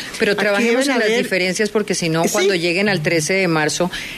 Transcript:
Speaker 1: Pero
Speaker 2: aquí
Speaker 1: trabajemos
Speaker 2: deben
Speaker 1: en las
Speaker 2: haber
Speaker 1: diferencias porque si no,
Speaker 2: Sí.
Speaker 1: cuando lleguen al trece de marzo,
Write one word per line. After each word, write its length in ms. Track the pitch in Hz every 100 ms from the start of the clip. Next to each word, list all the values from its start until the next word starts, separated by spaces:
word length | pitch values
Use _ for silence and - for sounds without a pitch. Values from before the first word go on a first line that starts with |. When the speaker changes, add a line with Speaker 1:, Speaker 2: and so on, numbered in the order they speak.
| - -
Speaker 1:
Pero 140 | 208
Speaker 2:
aquí 80 | 202
Speaker 1:
trabajemos 460 | 202 202 233 240 277
Speaker 2:
deben 40 |
Speaker 1:
en 80 | 254
las 100 | 214
Speaker 2:
haber 140 | 233
Speaker 1:
diferencias 480 | 247 190 180 180 208
porque 240 | 214 208
si 140 | 190 175
no, 160 | 160
Speaker 2:
Sí. 60 | 170
Speaker 1:
cuando 240 | 208 196 190
lleguen 320 | 170 170 208
al 140 | 190
trece 320 | 156 170 156
de 120 | 190 185
marzo, 420 | 160 151 - 180 - -